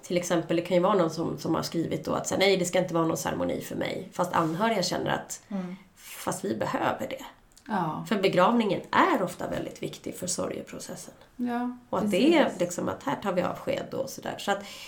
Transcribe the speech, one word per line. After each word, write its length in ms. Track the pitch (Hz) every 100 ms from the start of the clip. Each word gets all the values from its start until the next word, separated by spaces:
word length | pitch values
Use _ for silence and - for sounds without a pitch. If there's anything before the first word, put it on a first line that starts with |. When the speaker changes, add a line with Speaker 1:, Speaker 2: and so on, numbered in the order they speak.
Speaker 1:
till 160 | - 175
exempel, 380 | 175 170 - 170
det 40 |
kan 160 | 170 180
ju 60 |
vara 100 | 185 208
någon 140 | 165
som, 280 | 156 160 143
som 180 | 175 160
har 60 |
skrivit 440 | 151 170 160 - -
då 60 |
att 140 | - -
så, 100 | 185
"Nej, 200 | 196 185
det 80 | 180
ska 140 | 190
inte 140 | 175
vara 120 | 170 160
någon 100 | 160
ceremoni 440 | - - 87 76
för 140 | - -
mig." 340 | - - -
Fast 200 | - 180
anhöriga 500 | - 160 165 226 214
känner 260 | 175 165 -
att, 300 | - - - -
Speaker 2:
Mm. 260 | 196 180 185 - -
Speaker 1:
"Fast 500 | - - - 185 196
vi 100 | 214
behöver 520 | - - - - -
det." 160 | - - - _ - -
Speaker 3:
Ja. 380 | 208 160 160 165
Speaker 1:
För 60 | 214
begravningen 600 | 185 180 185 240 202 175 -
är 320 | - 359 277
ofta 240 | 175 - -
väldigt 340 | 78 - -
viktig 320 | - - - -
för 120 | -
sorgeprocessen. 840 | - - - - - - - - - - -
Speaker 3:
Ja, 420 | 240 240 247 - -
Speaker 1:
Och 80 | 196
att 120 | 208
det 240 | 269 269 330
är 60 |
Speaker 3:
precis. 160 | 247 -
Speaker 1:
liksom 300 | 175 - 180
att 140 | -
här 120 | - 277
tar 180 | 208
vi 80 | 185
avsked 520 | - - - - -
och 160 | - -
sådär. 260 | - - -
Så 140 | -
att, 120 | 196 - -